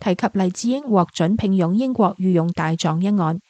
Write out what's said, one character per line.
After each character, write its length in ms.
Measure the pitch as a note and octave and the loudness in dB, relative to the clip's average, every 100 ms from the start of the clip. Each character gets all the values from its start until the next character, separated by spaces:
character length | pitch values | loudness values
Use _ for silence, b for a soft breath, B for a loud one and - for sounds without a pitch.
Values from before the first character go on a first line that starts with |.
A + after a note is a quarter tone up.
提 160 | G#3 F#3 | -4 -2
及 100 | A3 | -2
黎 180 | G3 F#3 | 0 -2
智 180 | F#3 A#3 | -2 -2
英 120 | C4 | -2
獲 240 | C#4+ G3+ E3+ | 0 2 2
准 240 | - E3+ A3 | 0 0 0
聘 180 | G3+ | 0
用 220 | F#3+ E3+ G3+ | 2 2 0
英 160 | C4 | 0
國 200 | A#3+ F#3+ G3 | 0 0 0
御 140 | F#3 | 0
用 180 | F3 E3+ | 2 0
大 180 | F3 D#3+ | -2 -2
狀 280 | E3 E3 D#3+ | -2 -2 0
一 200 | G3 G#3 | 0 0
案， 180 | D#3+ F3 b | 0 -2 b